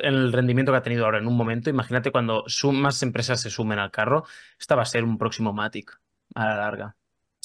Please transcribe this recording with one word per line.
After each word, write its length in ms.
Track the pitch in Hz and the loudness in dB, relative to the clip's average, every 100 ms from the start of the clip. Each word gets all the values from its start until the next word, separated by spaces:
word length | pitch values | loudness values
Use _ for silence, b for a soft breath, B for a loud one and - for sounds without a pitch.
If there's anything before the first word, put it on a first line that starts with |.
el 300 | 143 135 127 | 0 2 4
rendimiento 400 | 120 123 123 135 | 4 4 4 4
que 60 | 131 | 2
ha 40 | |
tenido 220 | 123 120 | 2 0
ahora 140 | 110 107 | 2 2
en 80 | 110 | 2
un 100 | 120 | 0
momento, 340 | 113 117 135 | 0 -2 -2
imagínate 400 | 135 - 123 127 | -2 0 -2 0
cuando 340 | 127 117 110 123 | 0 0 -2 -2
sum-, 340 | - 143 135 | -2 0 2
más 220 | 139 131 | 0 0
empresas 380 | 131 117 120 123 | -2 -2 -2 -4
se 100 | 110 | -4
sumen 280 | - 110 104 | -4 -2 -2
al 120 | 98 | -2
carro, 340 | - 110 147 160 B B B | -2 0 0 -2 B B B
esta 180 | - 139 | 0 2
va 60 | |
a 40 | 113 | 2
ser 180 | 120 | 0
un 140 | 117 113 | 0 0
próximo 340 | 113 - 110 | -2 -2 -2
Matic 480 | 104 107 104 - - _ _ _ | -2 -4 -6 -14 -20 _ _ _
a 120 | - 110 | -4 -2
la 100 | 107 | 0
larga. 400 | 104 104 104 - _ _ _ _ | -4 -4 -10 -14 _ _ _ _